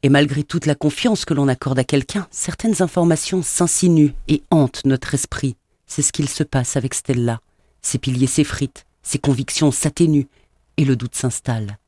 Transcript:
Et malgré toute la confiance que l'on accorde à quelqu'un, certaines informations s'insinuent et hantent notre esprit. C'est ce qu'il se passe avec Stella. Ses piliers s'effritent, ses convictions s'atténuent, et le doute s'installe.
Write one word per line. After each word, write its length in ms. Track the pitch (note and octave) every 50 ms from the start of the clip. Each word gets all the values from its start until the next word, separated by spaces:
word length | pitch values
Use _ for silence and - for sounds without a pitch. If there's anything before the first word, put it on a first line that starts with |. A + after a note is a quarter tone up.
Et 60 | - C#3
malgré 340 | C#3 C#3+ D3 C#3+ C#3 D3
toute 220 | D3 _ - E3+ -
la 100 | D3+ C#3+
confiance 520 | - - D3+ - - - B3 A3 - -
que 80 | - D#3+
l'on 140 | C#3 C#3 C#3
accorde 300 | B2+ - - C3+ C3 B2+
à 60 | B2+
quelqu'un, 440 | - - C#3+ C3 - - G#3 F#3 -
certaines 500 | - - - - - - - A3+ G#3+ -
informations 600 | F#3 D#3+ - F3+ E3+ E3+ E3 D3+ - - F#3 F#3
s'insinuent 720 | E3 - - - F3 E3 - - - F3+ E3+ D#3+ D3+ C#3+ - - -
et 160 | - D3+ D3 _ _
hantent 360 | - D#3 C#3+ B2 - - -
notre 280 | C3+ C3+ C3 - - -
esprit. 420 | C3+ - - - - - C3+ A#2 _ _ _ _ _ _
C'est 160 | _ - -
ce 100 | C#3+ -
qu'il 160 | - - D3 C3+
se 140 | - -
passe 340 | D3+ - - C3+ B2 - -
avec 180 | C#3 A2+ C3+ -
Stella. 460 | - - - C3+ B2 A#2+ A#2+ A#2 A2+ _ _ _ _ _ _ _ _
Ses 160 | - - - B2+
piliers 280 | - C3+ B2+ B2 C3+
s'effritent, 600 | B2 - - D3+ - - - C#3+ B2 _ - _ _ _ _
ses 160 | _ - - C3+
convictions 520 | - D3 C3+ A#2 - - - - D#3 D3
s'atténuent, 580 | B2+ - - D#3 - - F3 E3 D3+ C#3+ C3 - _ _ _ _ _ _ _ _ _ -
et 60 | D#3
le 120 | C3+ C3
doute 180 | A#2 B2 A#2+ -
s'installe. 640 | - - B2 - - _ - A#2+ A2+ G#2+ G2+ G#2 - _